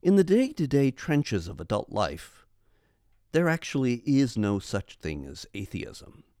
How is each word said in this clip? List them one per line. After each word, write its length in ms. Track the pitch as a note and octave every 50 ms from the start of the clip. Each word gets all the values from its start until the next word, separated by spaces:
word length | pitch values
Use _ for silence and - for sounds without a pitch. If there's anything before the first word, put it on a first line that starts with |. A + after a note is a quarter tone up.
| -
In 140 | F3 G3
the 80 | G3 F#3+
day-to-day 640 | E3 F#3 A#3 C4 C4 D4+ - E3 C3 C#3 C#3+ C#3 C3+
trenches 580 | B2+ - - - D3+ D3 D3 - - F#2+ E2 E2+
of 120 | F2 -
adult 300 | E2+ - G#2+ G#2 - -
life, 560 | - G#2 G#2 D2 C#2 D#2+ - - _ - _ _ _ _ _ _ _ _ _ _ _ _ _ _ _ _ _ _
there 180 | - D#3 F3 E3+
actually 540 | D#3+ E3 - - - C#3 C3 B2 B2 A#2 -
is 320 | - C#3 C3+ C#3 B2 -
no 220 | A2+ G#2+ G2+ G2+ G2
such 380 | - - - G2 F#2+ _ -
thing 280 | _ - E2 D2+ D2 C#2
as 220 | C#2 C#2 - - - _
atheism. 720 | G2 G2 - - - - - - - - - - - - _ _ _